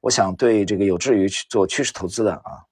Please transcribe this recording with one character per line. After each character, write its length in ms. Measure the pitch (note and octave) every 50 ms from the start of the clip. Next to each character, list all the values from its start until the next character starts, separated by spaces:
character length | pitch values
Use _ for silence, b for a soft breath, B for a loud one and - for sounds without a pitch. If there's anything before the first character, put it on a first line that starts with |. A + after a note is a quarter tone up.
我 100 | - B2+
想 240 | A2+ - G2+ F#2 F#2
对 280 | - C3+ A#2+ A2+ G#2+ G2+
这 140 | F2+ G#2
个 80 | F#2+ G2+
有 140 | G2 F2+ F2
志 180 | - C3+ B2
于 100 | G2+ F#2+
去 200 | G2 - - - _
做 160 | - G#2+ F#2+
趋 180 | F#2 - - C#3
势 80 | -
投 160 | - - F#2+
资 160 | F2 - A#2 A2
的 80 | G2+
啊 300 | E2 - _ - - - - _